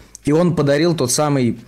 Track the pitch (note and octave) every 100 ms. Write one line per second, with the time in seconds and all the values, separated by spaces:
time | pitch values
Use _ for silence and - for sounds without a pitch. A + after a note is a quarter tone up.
0 | - - - D3 F3 E3+ C#3+ C#3+ E3+ E3
1 | B2+ - D3+ C#3 B2 -